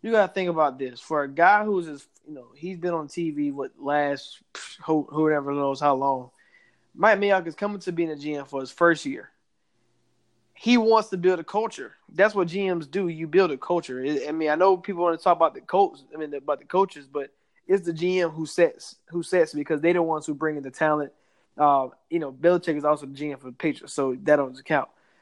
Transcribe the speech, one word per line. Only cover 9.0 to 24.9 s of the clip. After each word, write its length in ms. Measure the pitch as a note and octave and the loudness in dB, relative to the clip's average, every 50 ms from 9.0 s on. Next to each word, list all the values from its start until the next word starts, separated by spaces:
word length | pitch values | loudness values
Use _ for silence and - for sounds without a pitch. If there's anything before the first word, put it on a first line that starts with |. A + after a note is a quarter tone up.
| - | -2
year. 260 | C3+ C3+ C3 - - _ _ _ _ _ _ _ _ _ _ _ _ _ _ _ _ _ _ _ _ _ _ _ _ _ | -8 -10 -10 -12 -18 _ _ _ _ _ _ _ _ _ _ _ _ _ _ _ _ _ _ _ _ _ _ _ _ _
He 220 | - - A#3 B3 | -4 2 4 4
wants 320 | A#3+ A3 A3+ A3+ A3 G#3 - | 4 6 6 4 4 2 0
to 80 | F#3+ | -4
build 240 | F3+ E3+ F#3 F#3 E3 | 0 2 2 2 2
a 40 | - | -4
culture. 520 | - - G#3+ A3+ A3+ - C3+ C3+ G#2+ - _ _ _ | -4 -4 -4 -4 -4 -8 -12 -16 -16 -18 _ _ _
That's 280 | - E3 G3 G#3+ G#3 | 2 2 2 2 4
what 100 | G3 F3 | 0 -2
G 260 | E3+ F3 G3+ G3 F#3+ | -2 -2 -4 -2 -2
Ms 140 | F3+ E3+ D3+ | -2 -4 -6
do. 220 | C#3 D3 G3+ F#3+ E3+ | -6 -4 -4 -2 -2
You 180 | D#3+ D#3+ E3 | -4 -6 -6
build 240 | D#3 D#3 F#3+ F#3+ E3 | 2 4 4 4 4
a 80 | C#3 C3 | 0 -6
culture. 420 | - - F3 E3+ D#3 - B2+ B2+ | -4 -2 -2 -2 -2 -6 -8 -6
I, 280 | C3 D3 D3+ C3+ B2+ D3+ | -4 -4 -4 -4 -4 -4
I 40 | |
mean, 160 | D#3 D#3+ D#3 D3+ | -4 -2 0 0
I 60 | D3+ | 2
know 220 | E3 F#3 G3 F#3 | 4 4 4 4
people 260 | F3+ F3+ G#3 F#3+ E3+ | 2 -2 -8 -4 -2
wanna 140 | F3 E3+ E3 | 0 0 0
talk 200 | D#3 - F#3 F3 | 0 2 2 4
about 180 | E3 E3 D#3 - | 4 2 0 0
the 60 | - | -6
coach, 380 | - - - G3 G3+ - - - _ _ - | -10 -2 2 2 2 2 -2 -12 _ _ -12
I 40 | D#3 | -10
mean, 140 | D#3 D3 D3 | -10 -8 -8
about 260 | C#3 C3+ D3+ C#3+ C3+ | -8 -4 -4 -4 -4
the 60 | - | -4
coaches, 420 | - - F#3+ G3 F#3+ - D3 C#3 C3 | -2 0 0 0 0 -2 -18 -18 _
but 220 | C#3 C#3+ C#3 - _ _ _ _ _ _ _ - | -10 -10 -10 -10 _ _ _ _ _ _ _ 0
it's 160 | F#3+ G3 E3+ | 0 0 0
the 80 | E3+ | -4
G 280 | E3 D#3 F3 F3+ F#3 F#3 | -4 -2 -2 0 0 0
M 100 | F3 D#3+ | 0 -2
who 160 | D#3 E3 D#3+ | -2 -6 -8
sets, 480 | - - F3 E3+ D3 - - - - - _ _ | -4 2 2 2 2 2 -6 -20 -20 -20 _ _
who 180 | - E3+ F3 E3 | -10 -8 -8 -4
sets 280 | - F#3 F3+ D#3+ D#3 | 0 2 2 2 2
because 280 | - D3+ C#3 - D#3+ C#3+ | 0 -8 -4 -4 -2 0
they're 120 | D#3 E3+ | 2 2
the 80 | F3 F3 | 2 2
ones 240 | E3 D#3+ D#3+ D3+ - | 0 0 -2 -4 -4
who 100 | D#3+ D3 | -6 -6
bring 220 | C3+ D#3+ D#3 D3+ | -4 -4 -4 -4
in 60 | C#3+ | -6
the 80 | C3+ C3 | -10 -10
talent. 420 | - - D#3+ D#3 D3+ D3+ C#3+ C#3 _ _ _ _ _ _ _ _ - - | -4 0 2 2 2 0 -2 -6 _ _ _ _ _ _ _ _ -2 2
Uh, 300 | D3 D3 C#3 C3+ C3 B2+ _ _ _ - | 4 4 4 4 0 -4 _ _ _ -6
you 120 | E3 E3+ | -6 -4
know, 100 | D3+ C3+ | -4 -6
Belichick 460 | C3 B2+ D3+ F3 F3+ E3+ F3 E3+ D3+ | -6 2 4 4 4 4 2 -2 -4
is 80 | D3 C#3+ | 0 2
also 220 | D3+ D3+ C#3 C#3+ | 0 0 0 -2
the 60 | C3+ | -14
G 200 | C#3 C3+ D3+ D3 | -12 -10 -8 -8
M 60 | C#3 C3 | -8 -10
for 100 | C3 B2+ | -14 -18
the 80 | B2 | -12
Patriots, 360 | - - D#3 C#3+ - - - | -4 -4 -4 -4 -4 -10 -10
so 240 | - D3 C3+ C3 B2 - | -4 -2 -2 -2 -2 -2
that 140 | G2+ D3+ D3+ | 2 4 4
doesn't 280 | D3 C#3 B2+ B2+ - - | 4 4 -2 -6 -12 -4
count. 240 | - D#3 C#3 C#3 - | 0 0 0 0 -4